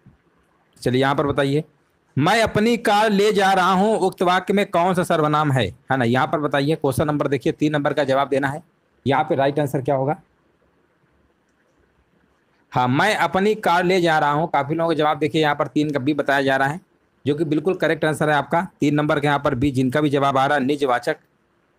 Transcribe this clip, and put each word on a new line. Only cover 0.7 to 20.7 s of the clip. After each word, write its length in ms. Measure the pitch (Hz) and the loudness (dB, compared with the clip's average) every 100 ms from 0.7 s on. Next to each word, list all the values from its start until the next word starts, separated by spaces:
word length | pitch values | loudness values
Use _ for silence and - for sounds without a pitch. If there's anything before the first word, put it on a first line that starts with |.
| _ | _
चलिए, 200 | 127 123 | -2 0
यहाँ 140 | 135 | 2
पर 120 | 143 143 | 0 -2
बताइए, 380 | 135 139 143 156 _ _ _ _ - | 0 0 -2 -4 _ _ _ _ -2
"मैं 240 | 151 233 | 2 2
अपनी 340 | 220 208 220 233 | 2 0 0 0
कार 340 | 233 208 220 | 2 2 2
ले 220 | 196 208 | 2 2
जा 200 | 196 190 | 2 2
रहा 200 | 190 180 | 2 2
हूँ" 260 | 185 208 208 | 2 2 0
उक्त 240 | 185 - | -2 0
वाक्य 320 | 180 180 180 | 0 0 0
में 120 | 202 196 | -2 0
कौन 280 | 170 175 | 0 0
सा 80 | 180 | 0
सर्वनाम 500 | 175 170 151 151 151 | 0 0 2 0 2
है, 140 | 135 98 | 0 -2
है 300 | - - 135 | -6 -4 -2
ना? 80 | |
यहाँ 220 | 117 123 151 | 0 0 0
पर 140 | 160 | -2
बताइए, 340 | 147 139 139 | -2 -2 0
क्वेश्चन 320 | 160 143 127 156 | -2 -2 -2 -2
नंबर 220 | 147 143 | -2 -2
देखिए, 240 | 135 165 | -2 -4
तीन 200 | - 151 | -2 -2
नंबर 200 | 151 143 | -2 -2
का 120 | 147 | 0
जवाब 240 | 135 135 139 | 0 0 0
देना 200 | 135 139 | 0 -2
है। 140 | 147 - _ _ _ - | -4 -12 _ _ _ -2
यहाँ 180 | 135 | 0
पे 100 | 156 | 0
right 240 | 147 139 147 | 0 0 0
answer 240 | 143 143 | -2 -4
क्या 120 | 123 | -2
होगा? 260 | 139 135 156 _ _ _ _ _ _ _ _ _ _ _ _ _ _ _ _ _ _ _ _ _ _ _ _ _ | -2 -2 -4 _ _ _ _ _ _ _ _ _ _ _ _ _ _ _ _ _ _ _ _ _ _ _ _ _
हाँ, 160 | 131 123 | -2 0
"मैं 260 | 135 196 180 | 0 0 0
अपनी 380 | 165 185 202 | -2 0 0
कार 300 | 214 190 170 | 0 0 0
ले 160 | 180 190 | 2 2
जा 180 | 170 156 | 2 2
रहा 120 | 147 | 2
हूँ।" 180 | 147 165 | 0 0
काफ़ी 260 | 143 135 | -2 -2
लोगों 160 | 160 165 | -2 -2
का 40 | |
जवाब 240 | 151 151 151 | 0 0 0
देखिए, 240 | 147 160 | -2 0
यहाँ 120 | 151 | 0
पर 120 | 143 143 | 0 -2
तीन 240 | 147 151 | -2 -2
का 80 | 143 | -2
बी 160 | 131 | -2
बताया 280 | 147 143 139 | -2 0 0
जा 140 | 135 135 | 2 0
रहा 120 | 139 | 0
है, 120 | 165 - _ _ _ 127 | -4 -14 _ _ _ -4
जो 80 | |
कि 100 | 147 | -2
बिल्कुल 300 | 160 151 151 | -2 -2 -2
correct 300 | 185 156 160 | -2 -2 0
answer 260 | 156 151 151 | -2 0 0
है 60 | 147 | 0
आपका। 320 | 135 170 185 - | 0 -2 -4 -2
तीन 140 | 143 | 0
नंबर 260 | 147 147 156 | 0 0 0
के 60 | 147 | 0
यहाँ 120 | 143 | 0
पर 160 | 147 | 0
बी, 160 | 131 143 | 0 0
जिनका 300 | 127 131 151 | 0 0 0
भी 100 | 151 | 0
जवाब 280 | 143 139 135 | 2 2 2
आ 80 | 135 | 2
रहा 120 | 147 | 0
है 60 | |
निजवाचक, 520 | 127 | 0